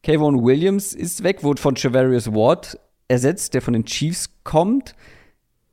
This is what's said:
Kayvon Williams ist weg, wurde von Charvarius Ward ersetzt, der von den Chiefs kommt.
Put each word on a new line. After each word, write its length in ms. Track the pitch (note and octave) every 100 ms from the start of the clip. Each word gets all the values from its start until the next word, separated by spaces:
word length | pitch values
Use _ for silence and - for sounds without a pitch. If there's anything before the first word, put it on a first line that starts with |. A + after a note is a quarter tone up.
Kayvon 400 | - D3+ D3+ C3+
Williams 500 | A#2 C#3 F#3 G3 F#3+
ist 280 | - E3+ -
weg, 200 | F3+ -
wurde 180 | C#3+ C#3
von 140 | C#3+ B2+
Charvarius 580 | C3 B2+ B2+ B2 A2
Ward 460 | G#2+ A#2 E3+ - - _ _ -
ersetzt, 460 | B2+ C3 F#3 -
der 80 | C3
von 120 | -
den 120 | A#2+ A2
Chiefs 480 | - D3+ F3+ - _
kommt. 520 | - D#3 F#3 C4+ - - - - _ _ _ _ _